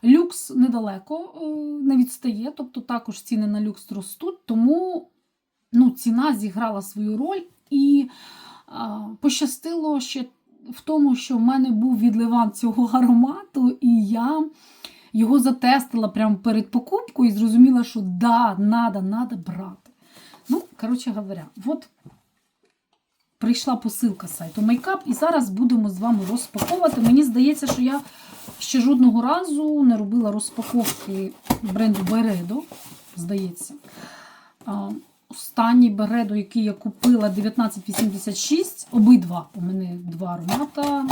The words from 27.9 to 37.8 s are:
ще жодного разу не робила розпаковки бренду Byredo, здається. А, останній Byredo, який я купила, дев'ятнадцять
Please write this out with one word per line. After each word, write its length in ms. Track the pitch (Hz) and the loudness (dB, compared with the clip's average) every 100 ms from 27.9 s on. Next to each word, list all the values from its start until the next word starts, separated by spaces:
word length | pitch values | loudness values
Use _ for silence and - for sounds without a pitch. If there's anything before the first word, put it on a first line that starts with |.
| 277 - - - - - - | -2 -8 -18 -20 -20 -20 -14
ще 220 | - 262 | -4 0
жодного 400 | 247 254 247 226 | 2 6 6 4
разу 640 | 247 339 370 294 302 294 | 2 -2 -2 -2 0 4
не 140 | 254 220 | 4 4
робила 340 | 202 240 214 | 0 0 0
розпаковки 1000 | 214 - - - 240 202 - - 190 190 - - - | -2 -6 -10 -4 -2 -2 -6 -8 -8 -8 -10 -6 -4
бренду 380 | 214 196 226 202 | -4 0 0 0
Byredo, 640 | 185 220 220 185 175 262 - - - - - 180 | 0 0 0 -2 -4 -8 -10 -18 -20 -20 -20 -12
здається. 580 | 170 196 185 170 - 294 - - - - - - _ _ - | -6 -6 -6 -10 -16 -18 -20 -20 -20 -20 -20 -20 _ _ -10
А, 240 | 202 202 214 - _ _ | -8 -8 -12 -16 _ _
останній 640 | - - - 233 247 240 202 | -18 -8 0 4 6 6 4
Byredo, 400 | 214 233 208 208 | -2 -2 -2 -4
який 280 | 196 233 | -4 -4
я 100 | 208 | -4
купила, 560 | 196 214 - 240 240 208 | -4 -10 -2 2 4 2
дев'ятнадцять 600 | 185 214 233 220 202 | -2 -2 -2 -4 -4